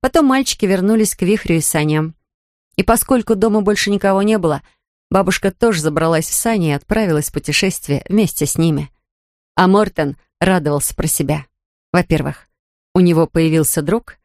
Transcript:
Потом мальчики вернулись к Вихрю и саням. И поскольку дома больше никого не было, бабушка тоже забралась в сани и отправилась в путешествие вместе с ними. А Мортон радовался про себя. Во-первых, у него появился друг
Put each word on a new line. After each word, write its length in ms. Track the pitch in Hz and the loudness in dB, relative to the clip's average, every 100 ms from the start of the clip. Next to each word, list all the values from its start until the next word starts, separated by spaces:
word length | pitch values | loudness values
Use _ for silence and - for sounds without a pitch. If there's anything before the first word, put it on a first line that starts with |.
Потом 240 | 262 330 | 0 2
мальчики 400 | 285 262 269 - | 4 2 0 -2
вернулись 500 | 196 196 190 220 214 | 0 0 2 2 0
к 60 | - | -2
Вихрю 360 | 175 208 - 165 | -2 -2 0 -2
и 40 | |
саням. 540 | - 160 151 156 160 - _ _ _ _ _ - | 0 -2 0 0 -2 -8 _ _ _ _ _ -4
И 60 | |
поскольку 520 | 190 226 - 254 - | 0 0 2 0 0
дома 260 | 214 220 214 | 0 2 2
больше 300 | 196 208 - | 0 0 -2
никого 320 | 202 196 196 | 0 0 0
не 160 | 202 220 | 2 0
было, 240 | 165 143 _ _ _ _ _ | 0 -4 _ _ _ _ _
бабушка 400 | 190 185 185 196 | 0 0 0 -4
тоже 320 | - 233 180 | 0 0 0
забралась 480 | 156 147 160 160 160 | -2 0 0 0 -2
в 20 | |
сани 360 | - 233 220 165 | -4 -2 0 0
и 40 | |
отправилась 560 | 143 _ 226 208 151 147 | -2 _ -2 0 -2 -2
в 60 | |
путешествие 720 | 143 - 147 190 - - 139 - | -8 -4 -2 -2 -4 -4 -6 0
вместе 380 | 202 202 - 147 | 0 0 -2 -4
с 100 | - | 0
ними. 340 | 165 147 143 _ _ _ _ _ _ | 0 0 -6 _ _ _ _ _ _
А 120 | - 185 | 0 4
Мортон 500 | 202 208 - 147 139 _ _ | 4 2 -2 -6 -6 _ _
радовался 540 | 185 185 147 147 - | 0 0 0 -2 -4
про 140 | - 160 | -6 -6
себя. 360 | - 139 151 135 _ _ _ _ | -4 -4 -4 -8 _ _ _ _
Во-первых, 560 | 175 180 156 139 131 _ _ _ _ _ | -2 0 -2 -2 -10 _ _ _ _ _
у 60 | 180 | 2
него 260 | 175 165 160 | 4 4 2
появился 560 | 165 165 160 151 - | 0 2 2 0 -2
друг 340 | 147 220 - - | -2 -4 -6 -20